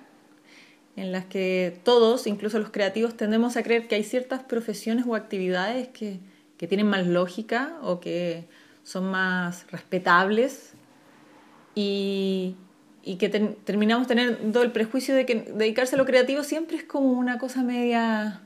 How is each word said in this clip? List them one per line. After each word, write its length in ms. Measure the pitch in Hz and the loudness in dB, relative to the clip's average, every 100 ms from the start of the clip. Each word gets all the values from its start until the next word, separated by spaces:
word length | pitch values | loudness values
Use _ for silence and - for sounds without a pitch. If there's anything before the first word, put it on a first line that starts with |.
| - _ _ _ _ - - _ _ - | -18 _ _ _ _ -20 -20 _ _ -10
en 160 | 190 | -6
las 120 | 185 | -6
que 540 | 185 196 185 185 175 175 | -4 -4 0 0 -2 0
todos, 440 | - 240 226 262 220 | 4 6 6 4 -2
incluso 320 | 202 214 220 | -4 -2 -4
los 120 | 208 | -4
creativos, 460 | 208 196 214 233 226 | -2 -2 0 -2 -2
tendemos 400 | 214 220 240 240 | 0 2 2 0
a 60 | |
creer 260 | 220 233 226 | 0 0 2
que 60 | |
hay 100 | 214 | -2
ciertas 380 | 214 254 254 254 | 0 -4 -4 -8
profesiones 640 | - 226 226 185 220 233 247 | -4 -6 -4 -6 -2 -2 0
o 80 | |
actividades 760 | 220 214 196 185 180 196 254 254 | -4 -4 -4 -2 0 -2 -4 -8
que, 320 | - 214 190 - - _ - | -10 -10 -10 -16 -20 _ -12
que 80 | 170 | -2
tienen 220 | 196 208 | 2 2
más 180 | 196 180 | 2 2
lógica 720 | 175 180 220 220 233 285 330 | 2 0 -4 -4 -2 -4 -6
o 180 | 185 175 | -6 -4
que 460 | 170 170 175 165 165 - - _ | -4 -4 -4 -6 -10 -20 -20 _
son 260 | - 190 190 | -12 -6 -4
más 560 | 190 185 185 175 180 - | -2 0 0 -2 -6 -14
respetables 1040 | 170 - 185 180 175 190 214 269 - - - - - _ - - - - - - | -16 -4 -2 4 6 6 4 2 -2 -20 -20 -20 -20 _ -20 -20 -20 -20 -20 -10
y, 840 | - 202 202 196 196 190 190 185 185 - _ _ - | -4 -2 0 -2 -2 0 0 -4 -8 -18 _ _ -16
y 140 | - 185 | -10 -2
que 120 | 196 | 0
ten-, 260 | 202 208 - | 2 0 -2
terminamos 420 | - 202 214 233 254 | -4 0 2 2 2
teniendo 560 | 240 247 214 214 233 | 2 2 0 0 2
el 100 | 240 | 2
prejuicio 420 | 214 220 262 262 | 2 0 -2 2
de 100 | 269 | 2
que 120 | 254 226 - | 2 -2 -4
dedicarse 400 | 208 220 226 254 | -2 0 2 0
a 40 | 277 | 2
lo 60 | |
creativo 380 | 262 254 247 277 | 4 4 4 0
siempre 340 | 285 302 320 320 | -2 -4 -4 -8
es 80 | |
como 280 | - 294 269 | -6 0 2
una 260 | 247 247 240 | 2 0 -4
cosa 240 | 262 262 | -4 -2
media 800 | 247 247 240 233 226 220 214 180 | -2 0 0 2 2 0 -2 -8